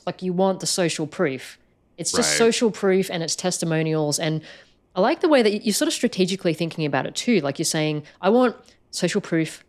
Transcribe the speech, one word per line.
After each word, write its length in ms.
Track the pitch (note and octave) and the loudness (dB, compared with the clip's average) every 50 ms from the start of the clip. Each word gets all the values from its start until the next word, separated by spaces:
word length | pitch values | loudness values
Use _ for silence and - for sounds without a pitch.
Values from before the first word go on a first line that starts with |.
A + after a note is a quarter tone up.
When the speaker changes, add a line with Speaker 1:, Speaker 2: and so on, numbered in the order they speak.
| - | -10
Speaker 1:
like, 160 | F3+ - - F#3 | -10 -8 -6 -4
you 100 | F#3 F3 | -2 0
want 260 | F3+ F#3+ F#3+ F#3 F#3+ | 2 2 2 0 0
the 40 | - | -4
social 400 | - - - F3 D#3+ - - D#3 | -4 -2 0 0 0 -2 -2 -6
proof. 540 | D3 - - F3+ C#3+ C3 B2+ - - - - _ _ _ _ _ _ _ | -6 -2 -2 -2 -2 -2 -6 -10 -16 -20 -20 _ _ _ _ _ _ _
It's 140 | - E3+ - | -8 -6 -2
just 200 | - B3 A3+ - | 0 0 0 0
Speaker 2:
Right. 60 | - A#3+ | 2 4
Speaker 1:
social 320 | A#3 A3+ A3+ - B3+ A3 | 4 4 4 2 0 0
proof 400 | F3+ - G#3 F#3+ F#3 F#3+ F#3 - | 0 0 0 2 2 2 0 0
and 100 | F#3 E3+ | -4 -4
it's 140 | E3 D#3 - | -4 -4 -4
testimonials. 840 | - - F#3 F3+ - F3 E3 D#3+ D#3+ D#3+ D#3+ D#3 D#3 D3+ D3 D3 | -4 -2 -4 -2 -2 -2 -2 0 0 0 0 0 0 0 0 -2
And 240 | - E3 D#3 D#3+ D#3 - - - - - _ _ _ _ _ - | -2 -2 -2 -2 -2 -4 -8 -16 -20 -20 _ _ _ _ _ -2
I 60 | F#3 | 2
like 180 | G3 B3 E4 - | 2 2 2 2
the 80 | - E4 | 2 4
way 140 | D4+ B3+ A3+ | 4 6 6
that 200 | G#3+ G3+ G#3 - | 4 2 0 0
you're 80 | A3 F#3+ | -2 0
sort 120 | - D4+ | 0 0
of 60 | E4 - | 0 0
strategically 640 | - - A#3+ - F#3 F#3 F3 F#3+ F#3 - F3 D#3 | 0 -2 -2 0 0 0 0 0 -2 -2 -2 -2
thinking 280 | - F3 D#3+ - - D#3 | 0 -2 -4 -4 -4 -2
about 200 | D3 D3 C3 - | -2 0 -2 -2
it 80 | - - | -4 -6
too. 260 | - - B3 A#3 F3+ | -4 0 2 2 2
Like, 180 | C#3+ C#3 C#3 - | 2 0 -2 -2
you're 60 | D#3+ | -2
saying, 360 | - - D#3+ D#3 D#3 D3+ D3+ D3 - - _ | -2 0 0 0 -2 -2 -4 -6 -10 -10 _
"I 80 | F3+ F#3+ | 0 2
want 260 | A3+ B3 B3+ A#3 - - - - _ _ _ _ | 4 4 4 2 0 -4 -12 -20 _ _ _ _
social 320 | - - F3+ E3+ - G3+ | -6 -4 -2 -2 0 -2
proof 420 | - - E3+ E3 D#3+ D#3 - - - | -2 -2 0 -2 -2 -2 -6 -12 -20